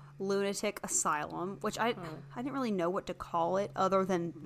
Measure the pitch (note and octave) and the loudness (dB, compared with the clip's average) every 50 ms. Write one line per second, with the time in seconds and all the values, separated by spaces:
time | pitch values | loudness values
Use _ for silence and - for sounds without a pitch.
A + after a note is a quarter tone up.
0 | - - - - G3 G3 G3 G3 G3+ G3 G3+ - - G#3 G3+ - - F#3 - - | -18 -14 -8 -4 0 0 2 2 2 0 0 0 -2 -2 -2 -4 -4 -2 0 2
1 | - F3+ D#3 D3+ D3+ - D#3+ D#3+ E3+ F#3+ G3 - - G#3+ - - G#3+ A#3+ A3+ G#3+ | 2 2 2 0 0 -2 -4 -4 -4 -4 -4 -4 -4 -2 0 0 0 0 0 -2
2 | F3 D#3+ D#3 - - - - B3 B3 C#4+ B3+ C#4 C4 A3+ G3+ F#3 E3 F3 F#3 G3 | -4 -8 -8 -10 -12 -10 -8 -6 -4 -4 -2 0 0 0 2 2 2 2 0 0
3 | - - E3+ - - - - E3+ E3 E3+ F3+ G3 G3+ G#3+ - - F#3+ F#3+ G3 F#3+ | -2 -4 -6 -8 -6 -2 0 2 2 2 2 2 0 0 0 2 4 4 6 4
4 | F#3+ F#3 F#3+ E3+ E3+ E3+ - - - | 4 4 2 2 0 -2 -6 -6 0